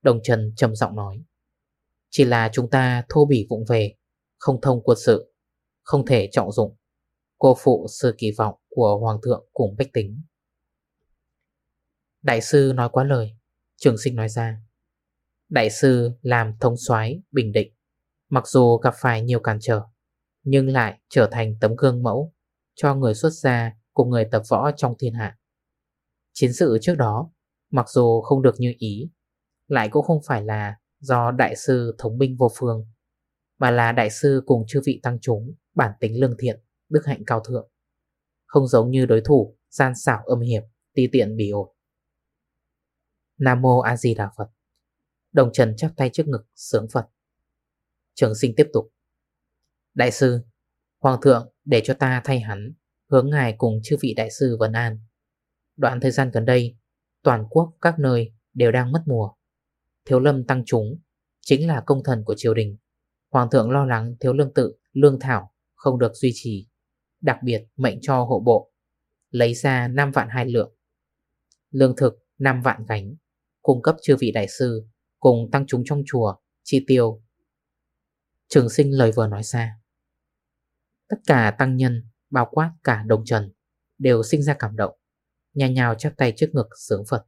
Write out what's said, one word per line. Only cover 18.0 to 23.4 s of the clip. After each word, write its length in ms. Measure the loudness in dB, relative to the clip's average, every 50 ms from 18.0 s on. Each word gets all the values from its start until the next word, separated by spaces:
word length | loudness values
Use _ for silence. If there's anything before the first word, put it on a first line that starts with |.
| _ _ _ _ _ _
mặc 180 | -2 -2 -2
dù 300 | 2 4 4 6 6 4
gặp 160 | 4 2 -2 -2
phải 240 | 0 -2 -2 -2 -2
nhiều 180 | -2 -2 -2 -2
cản 180 | 0 -2 -4 -4
trở, 200 | -2 -2 -2 -2 -2 -8 _ _ _ _ _ _ _ _ _ _ _
nhưng 260 | 0 2 2 2 2
lại 300 | 2 0 0 0 -4 _ _ _
trở 200 | 2 2 2 4
thành 240 | 2 -4 -4 -4 -4 -2
tấm 140 | -2 -2 0
gương 280 | 2 0 0 0 0 -2
mẫu 300 | -2 -2 -4 -6 -8 _ _ _ _ _ _ _ _ _
cho 200 | -2 0 0 0
người 180 | 2 0 -2 -2
xuất 160 | 0 -2 -2
gia 440 | -2 0